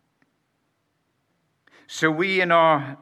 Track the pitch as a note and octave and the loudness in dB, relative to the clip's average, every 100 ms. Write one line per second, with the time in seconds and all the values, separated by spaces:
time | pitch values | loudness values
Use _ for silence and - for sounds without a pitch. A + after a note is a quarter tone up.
0 | _ _ _ _ _ _ _ _ _ _ | _ _ _ _ _ _ _ _ _ _
1 | _ _ _ _ _ _ _ _ - - | _ _ _ _ _ _ _ _ -20 -4
2 | D#3+ D#3 G3 F#3+ F3+ E3+ E3 D3+ C3+ C#3+ | -2 -2 -2 -2 2 4 4 2 -2 -14